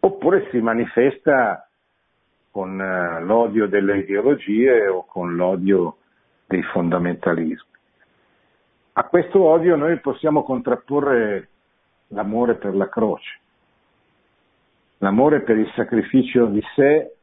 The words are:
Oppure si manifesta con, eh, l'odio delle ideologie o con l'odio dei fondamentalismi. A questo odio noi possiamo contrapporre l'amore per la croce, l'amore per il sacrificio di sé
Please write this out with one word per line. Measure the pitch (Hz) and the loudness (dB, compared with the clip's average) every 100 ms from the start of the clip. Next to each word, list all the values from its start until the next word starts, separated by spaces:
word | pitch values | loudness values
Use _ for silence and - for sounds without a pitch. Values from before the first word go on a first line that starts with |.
Oppure | - - 302 190 - | 0 2 0 0 0
si | 123 | -2
manifesta | 113 113 117 - 131 - - 139 117 90 - _ _ _ _ _ _ _ _ | 0 0 -2 2 0 0 0 2 2 -2 -10 _ _ _ _ _ _ _ _
con, | 101 92 95 | -10 -8 -6
eh, | 95 92 87 82 | -4 -4 -4 -6
l'odio | 85 113 117 107 104 | 0 2 2 0 0
delle | 101 98 101 | 0 0 -2
ideologie | 95 98 113 147 98 107 127 120 101 | -2 -2 0 0 0 2 4 4 2
o | 92 - | -2 -6
con | - 87 85 | -8 -6 -2
l'odio | 90 95 92 98 85 - _ _ _ _ _ | -2 0 2 2 2 -6 _ _ _ _ _
dei | 92 | -4
fondamentalismi. | 87 - 85 87 87 85 - 85 82 82 - _ _ _ _ _ _ _ _ _ _ _ _ | -2 -4 -2 -2 -2 -4 -2 -2 -4 -6 -14 _ _ _ _ _ _ _ _ _ _ _ _
A | - | -4
questo | - 175 165 196 | 0 0 2 4
odio | 175 165 170 160 | 4 4 4 2
noi | 151 165 | 0 -2
possiamo | - 120 156 151 | -4 -4 -2 -2
contrapporre | - 127 120 120 - 143 143 127 107 98 - _ _ _ _ _ _ | -2 -4 -2 -4 -2 -2 0 0 0 -4 -8 _ _ _ _ _ _
l'amore | 101 104 110 120 113 | -8 -6 -2 0 0
per | 101 98 | -2 -4
la | 95 | -4
croce, | - 110 82 - - _ _ _ _ _ _ _ _ _ _ _ _ _ _ _ _ | -2 -2 -4 -10 -20 _ _ _ _ _ _ _ _ _ _ _ _ _ _ _ _
l'amore | 98 104 143 151 | -2 2 4 2
per | - 110 | 0 0
il | 107 - | 0 -4
sacrificio | 113 113 - 131 127 123 117 | -2 -2 2 0 2 2 2
di | 101 - - | 0 -4 2
sé | 139 151 143 - | 2 2 -2 -16